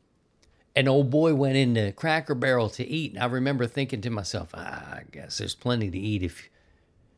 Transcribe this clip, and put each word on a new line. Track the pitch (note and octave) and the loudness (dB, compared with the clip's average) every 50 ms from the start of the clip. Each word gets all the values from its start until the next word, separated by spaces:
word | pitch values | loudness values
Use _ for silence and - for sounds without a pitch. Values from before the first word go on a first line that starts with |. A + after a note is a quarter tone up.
| _ _ _ _ _ _ _ _ _ _ _ _ _ _ - | _ _ _ _ _ _ _ _ _ _ _ _ _ _ 0
An | - C3 C3+ | 2 4 6
old | C3+ C#3+ C#3+ B2 | 6 4 4 4
boy | C3+ D3+ D#3+ E3 D#3 | 4 4 4 4 4
went | C3 C#3 C3+ C3 | 4 4 4 4
into | C3+ C3+ B2 A#2 A2+ G#2+ G2 G2 | 4 4 4 4 2 2 0 -2
Cracker | - - D#3+ D#3 D#3+ D#3 - C#3+ | -2 0 0 0 0 0 -2 -2
Barrel | B2 C3+ C3+ B2+ B2 A2+ G#2 | 0 2 2 4 4 2 0
to | - - B2 | -2 -6 -6
eat, | - D3 D#3+ D#3+ - - | -6 -4 -4 -4 -6 -4
and | - A#2+ | -2 -2
I | |
remember | A#2+ B2+ B2+ B2+ C#3 C#3+ B2+ B2 | 0 0 0 0 0 0 0 0
thinking | A2+ - C#3+ C#3 - - G#2+ G2+ | -2 0 -2 -2 -2 -4 -4 -4
to | B2 | -4
myself, | A2+ G#2+ F#2+ - - G#2 F2 - - | -4 -4 -4 -4 -6 -6 -6 -8 -10
"Ah, | - - - - - - - - | -12 -12 -10 -10 -12 -12 -12 -14
I | - - - | -14 -14 -16
guess | - C#3+ - - - - | -18 -18 -14 -10 -8 -8
there's | G#2 G2 - | -6 -6 -8
plenty | - - B2 B2 A#2 G#2+ F#2+ | -6 -2 -2 0 0 0 -2
to | E2 F#2+ | -4 -4
eat | G2+ G#2+ G#2+ G2 F2+ | -2 -2 -2 0 -2
if | E2 - - - - _ _ _ _ _ _ _ _ _ _ _ _ _ | -4 -6 -8 -16 -20 _ _ _ _ _ _ _ _ _ _ _ _ _